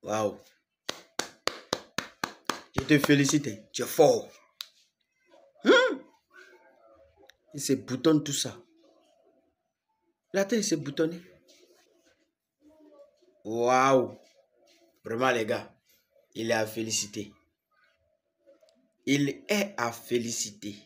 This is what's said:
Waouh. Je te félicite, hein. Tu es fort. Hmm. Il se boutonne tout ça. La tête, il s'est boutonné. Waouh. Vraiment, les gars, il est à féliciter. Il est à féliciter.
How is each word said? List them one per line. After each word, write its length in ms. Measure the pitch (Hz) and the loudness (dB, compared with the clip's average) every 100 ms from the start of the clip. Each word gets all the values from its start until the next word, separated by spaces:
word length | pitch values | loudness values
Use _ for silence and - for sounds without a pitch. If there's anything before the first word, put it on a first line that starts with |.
Waouh. 380 | - 107 104 92 - _ _ _ - - - _ - _ - - - - - - - _ - - _ - - - | -4 -2 -2 -4 -20 _ _ _ -12 -12 -12 _ -10 _ -10 -10 -10 -10 -8 -12 -12 _ -12 -12 _ -10 -6 -6
Je 60 | |
te 180 | - 151 | 2 2
félicite, 480 | 143 147 139 151 139 | 6 4 4 2 -2
hein. 100 | 104 - | -12 -14
Tu 120 | - | -8
es 20 | 120 | -8
fort. 420 | - 147 117 - - _ _ - _ _ _ _ _ _ - _ _ | 6 6 6 -2 -18 _ _ -20 _ _ _ _ _ _ -20 _ _
Hmm. 340 | 214 494 494 285 - _ _ - - - _ _ _ _ _ _ - - _ | 4 6 6 0 -12 _ _ -20 -20 -20 _ _ _ _ _ _ -20 -20 _
Il 80 | 143 | -10
se 120 | - | -2
boutonne 500 | 131 - 127 160 156 | -2 -2 -2 2 2
tout 100 | 143 | 2
ça. 240 | 139 127 110 - _ _ _ _ _ _ _ _ _ _ _ _ _ _ _ _ | -6 -6 -10 -20 _ _ _ _ _ _ _ _ _ _ _ _ _ _ _ _
La 120 | 196 196 | -4 0
tête, 140 | 233 | 0
il 40 | |
s'est 140 | 202 160 | 0 -4
boutonné. 440 | 143 139 160 175 - - _ - _ _ _ _ _ _ _ _ _ _ 302 311 302 571 571 _ _ _ | -4 -2 -4 -4 -16 -20 _ -20 _ _ _ _ _ _ _ _ _ _ _ _ -20 -20 -20 _ _ _
Waouh. 760 | - 113 120 127 131 135 113 - _ _ _ _ _ _ _ _ | -10 -2 2 4 6 4 2 -6 _ _ _ _ _ _ _ _
Vraiment, 280 | - 113 131 | -10 -2 0
les 140 | 123 107 | 0 -2
gars, 260 | 113 - _ _ _ _ _ _ | -4 -8 _ _ _ _ _ _
il 160 | - 113 | -10 -2
est 60 | 113 | 0
à 100 | 107 | -2
féliciter. 680 | 113 110 107 104 110 101 - _ _ _ _ _ _ _ _ _ _ _ - _ _ _ _ - | -4 -6 -6 -6 -10 -12 -16 _ _ _ _ _ _ _ _ _ _ _ -20 _ _ _ _ -2
Il 380 | 139 143 - - | 0 0 -4 -4
est 260 | 208 - - | -4 -2 -4
à 140 | 120 | -6
féliciter. 840 | - - 123 113 117 107 101 104 101 | -6 -4 -4 -4 -8 -8 -10 -14 -14